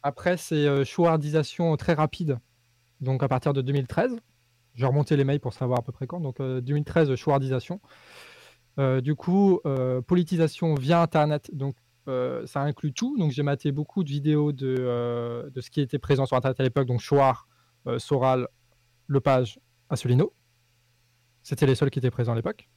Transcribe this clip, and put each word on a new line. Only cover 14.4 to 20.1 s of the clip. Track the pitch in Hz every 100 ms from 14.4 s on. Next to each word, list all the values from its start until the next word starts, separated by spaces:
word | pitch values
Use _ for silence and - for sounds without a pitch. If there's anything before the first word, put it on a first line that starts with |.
| 147
de, | 135 135 131
euh, | 127 120 120 120 120 117 143
de | 131
ce | -
qui | -
était | 139 143
présent | - 139
sur | 135 127
Internet | 135 131
à |
l'époque. | 131 131 127
Donc, | 120
Chouard, | - 143 135 123 _ _ _ _ -
euh, | 120
Soral, | - 139 131 131 123 _ _ _ _ _ _
Lepage, | 139 143 131 120 - _ _ _
Asselineau. | 120 123